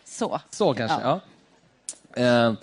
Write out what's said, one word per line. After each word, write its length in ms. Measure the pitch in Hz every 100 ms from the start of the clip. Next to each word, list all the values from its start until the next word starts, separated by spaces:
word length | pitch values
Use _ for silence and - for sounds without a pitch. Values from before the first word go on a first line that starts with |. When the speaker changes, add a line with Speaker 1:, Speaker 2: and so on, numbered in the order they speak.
Speaker 1:
så. 360 | - - 220 143 -
Speaker 2:
Så 240 | - 185
kanske, 260 | 120 113 143
ja. 180 | 117 175 - _ _ _ _ _ - - _
Speaker 1:
Ja. 80 | 123
Speaker 2:
Eh, 320 | 123 120 117 104